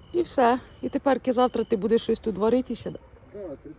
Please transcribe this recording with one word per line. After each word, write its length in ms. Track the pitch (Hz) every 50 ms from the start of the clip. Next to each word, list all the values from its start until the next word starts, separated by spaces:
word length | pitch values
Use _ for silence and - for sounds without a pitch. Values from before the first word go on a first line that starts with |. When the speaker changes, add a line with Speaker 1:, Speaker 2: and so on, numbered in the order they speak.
| - - -
Speaker 1:
І 100 | 349 339
все. 360 | - - - 247 233 247 254 - - - - -
І 60 | 254
теперки 440 | - 277 - 285 262 233 - 262 247
завтра 320 | 233 247 254 - 233 220
ти 120 | - 233
будеш 260 | 202 180 226 226 226 -
щось 180 | - 226 -
тут 180 | - 220 202 180
варити 360 | 202 220 240 254 247 - 240
ще, 160 | - - 180
да? 80 | 165 - - - - - - - -
Speaker 2:
Так, 100 | 202 202
тр-, 300 | 175 139 131 - 160 156